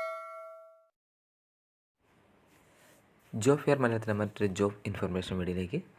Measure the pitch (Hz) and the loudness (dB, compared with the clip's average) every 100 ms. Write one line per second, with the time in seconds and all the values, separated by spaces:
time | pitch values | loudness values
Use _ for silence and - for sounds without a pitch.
0 | - - - - - - - - _ _ | -6 -10 -14 -16 -18 -20 -20 -20 _ _
1 | _ _ _ _ _ _ _ _ _ _ | _ _ _ _ _ _ _ _ _ _
2 | _ _ _ _ _ _ _ _ - _ | _ _ _ _ _ _ _ _ -20 _
3 | _ _ _ 117 120 143 143 139 123 113 | _ _ _ 2 4 4 4 4 4 2
4 | 110 101 104 - 104 92 101 107 107 98 | 0 0 -2 0 0 2 0 0 -8 -4
5 | 92 90 - 92 87 90 90 165 - | -2 -2 -2 -2 -2 -2 -2 -4 -6